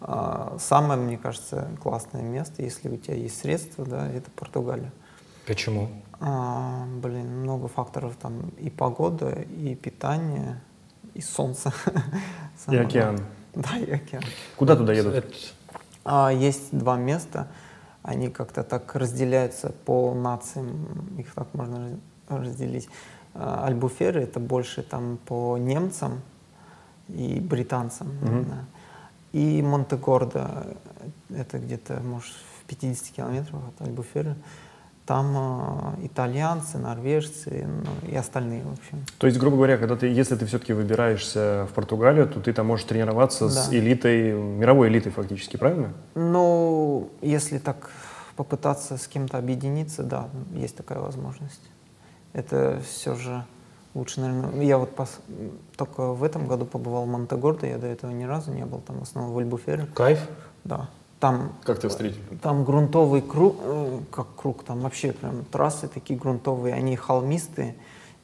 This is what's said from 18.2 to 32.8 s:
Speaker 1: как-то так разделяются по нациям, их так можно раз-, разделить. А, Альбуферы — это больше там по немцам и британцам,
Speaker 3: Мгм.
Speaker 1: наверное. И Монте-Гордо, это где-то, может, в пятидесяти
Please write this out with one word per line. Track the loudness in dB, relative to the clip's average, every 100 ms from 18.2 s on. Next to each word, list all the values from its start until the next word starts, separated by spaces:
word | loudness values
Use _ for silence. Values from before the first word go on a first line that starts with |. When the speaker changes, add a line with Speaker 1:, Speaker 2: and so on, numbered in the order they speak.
| -2
Speaker 1:
как-то | -4 -8 -4
так | -2 -4 -2 -2
разделяются | -2 0 4 4 4 -2 -8 -6 2
по | 4 4
нациям, | 2 -2 -2 -6 -8 -6 -6 -8 -8 -10 -10
их | -10
так | -8 -8
можно | -6 -6 -6 -8 -10 -14 -20 -8
раз-, | -6
разделить. | -4 -4 -4 -6 -8 -16 -20 -20 -18
А, | -8 -6 -2 0
Альбуферы — | 2 0 2 2 2
это | -2 -4
больше | -2 -2 -2 -6
там | -8 -6 -6 -6
по | -6 -4 0 0
немцам | 0 0 0 -2 -4 -6 -10 -20 -20 -20 -20 -20 -20 -20 -12
и | -6 -4 -2
британцам, | -2 -2 0 -2 -4 -8 -10
Speaker 3:
Мгм. | -4 0
Speaker 1:
наверное. | 0 -2 -6 -12 -18 -20 -20 -20 -20 -6
И | 0 4 4
Монте-Гордо, | 4 4 2 0 4 4 4 -2 -4 -6 -10 -12 -16 -18 -16 -16 -12
это | -8 -6 -6
где-то, | -6 -8 -6 -6
может, | -6 -8 -10 -16 -18 -20
в | -14
пятидесяти | -6